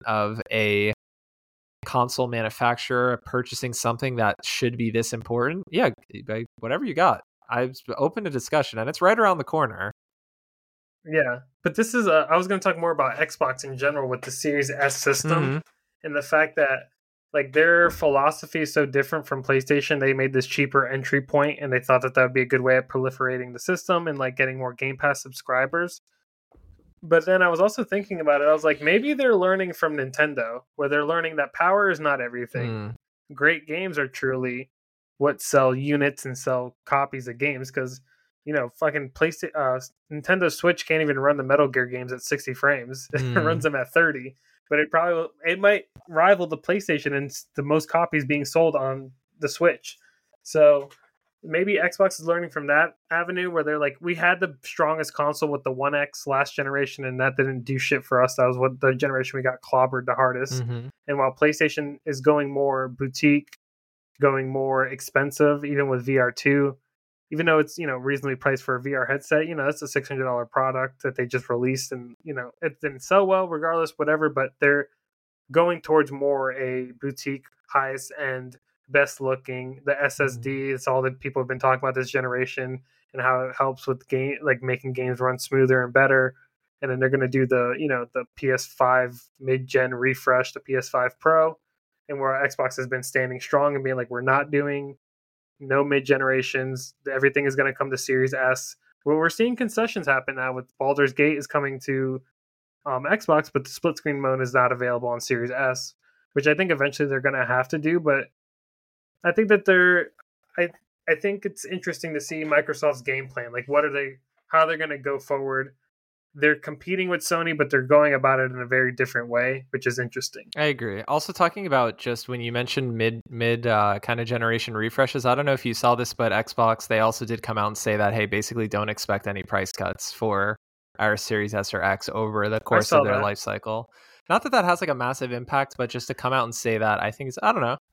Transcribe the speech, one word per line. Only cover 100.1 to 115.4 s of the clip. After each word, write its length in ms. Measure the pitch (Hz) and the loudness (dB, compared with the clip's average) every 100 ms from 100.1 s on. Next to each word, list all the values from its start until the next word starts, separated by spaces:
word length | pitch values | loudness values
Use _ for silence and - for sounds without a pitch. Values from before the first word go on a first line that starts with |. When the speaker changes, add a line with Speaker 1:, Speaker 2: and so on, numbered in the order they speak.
| 135 127 131 | 0 -2 -4
Speaker 2:
now 180 | 127 | -4
with 220 | 127 127 - | -4 -8 -4
Baldur's 340 | 135 143 139 | 0 2 2
Gate 240 | 127 147 147 | 4 2 2
is 80 | 139 | -2
coming 340 | 151 139 135 | -2 -2 -4
to, 380 | 135 135 135 131 131 _ _ _ _ _ 147 | -4 -2 -2 -4 -10 _ _ _ _ _ -6
um, 160 | 131 | -4
Xbox, 480 | 139 214 - 156 151 | 0 -2 2 2 2
but 100 | 139 | -4
the 60 | 131 | -4
split 260 | - 170 156 | -4 -2 -2
screen 220 | 156 139 | -4 -2
mode 220 | 135 131 | 0 0
is 140 | 131 127 | 2 4
not 160 | 123 | 4
available 360 | 123 123 120 123 | 2 -2 -2 -2
on 100 | 120 | -4
Series 320 | - 123 123 | -2 -2 -2
S, 420 | 127 135 127 - - _ _ _ | -2 -2 -2 -8 -16 _ _ _
which 140 | 143 143 | 0 2
I 80 | 151 | 2
think 160 | 190 | 2
eventually 360 | 147 143 139 143 | 2 0 0 -2
they're 140 | 135 | 0
gonna 240 | 135 135 120 | 0 0 0
have 220 | 127 127 | 0 0
to 80 | 160 | -2
do. 220 | 151 170 | 0 0
But 320 | 151 139 120 _ _ _ _ _ _ _ _ _ | 2 0 -2 _ _ _ _ _ _ _ _ _
I 80 | 175 | 0
think 160 | 175 220 | 2 4
that 160 | 202 202 | 4 6
they're, 480 | 185 180 175 - - _ _ _ - | 6 6 4 0 -8 _ _ _ -4
I, 120 | 175 - _ _ - | -4 -4 _ _ -2
I 60 | |
think 320 | 156 202 196 202 | 0 0 -4 -8
it's 180 | - | -10
interesting 520 | - 185 185 165 165 151 | -10 -8 -8 -8 -6 -8
to 40 | |
see 240 | 143 156 | -8 -8
Microsoft's 600 | 156 147 156 139 151 135 | 0 2 2 0 0 0
game 240 | 123 135 131 | -4 -6 -6
plan. 240 | - 120 | -10 -8
Like, 160 | 120 127 | -8 0
what 180 | 143 151 | 2 2
are 60 | |
they, 240 | 139 139 131 _ _ _ | 0 -6 -8 _ _ _
how 180 | 160 160 | 4 4
they're 120 | 160 | 2
gonna 200 | 156 143 | -4 -4
go 220 | 139 139 | -4 -4
forward? 560 | - 139 | -2 -4